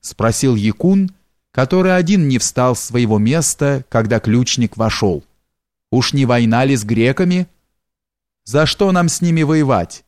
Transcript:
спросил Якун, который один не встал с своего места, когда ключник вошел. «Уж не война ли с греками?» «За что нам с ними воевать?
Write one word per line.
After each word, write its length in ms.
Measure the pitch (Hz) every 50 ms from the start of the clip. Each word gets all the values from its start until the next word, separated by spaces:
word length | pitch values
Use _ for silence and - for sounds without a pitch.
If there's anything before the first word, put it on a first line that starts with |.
спросил 560 | _ - - - 104 113 117 - - 135 120
Якун, 540 | 107 101 110 101 - - 175 196 196 190 185 - _ _ _ _ _ _ _
который 440 | _ - 131 135 185 185 185 185 185
один 320 | 185 175 160 208 196 160 139
не 100 | 131 120
встал 360 | - - - - 127 127 123
с 60 | -
своего 380 | - - 113 120 120 107 110 104
места, 640 | 104 113 143 165 151 - - - 147 143 143 135 131 _
когда 300 | - 117 113 107 117 110
ключник 580 | - - 107 123 123 - - - 120 107 -
вошел. 480 | 107 113 110 - - 113 101 85 73 - _ _ _ _ _ _ _ _ _ _ _ _ _
«Уж 220 | - 127 127 -
не 140 | - 139 135
война 380 | 117 123 120 117 113 113 120 135
ли 120 | 135 139
с 80 | 123 104
греками?» 640 | 104 117 113 113 123 135 - 185 180 180 180 180 - _ _ _ _ _ _ _ _ _ _ _ _ _ _ _ _ _ _ _
«За 220 | - 107 147 160
что 240 | 143 - - 202 196
нам 180 | 185 180 170 165
с 120 | - -
ними 220 | 175 170 165 160
воевать? 640 | 156 143 160 156 151 135 127 95 87 - - - _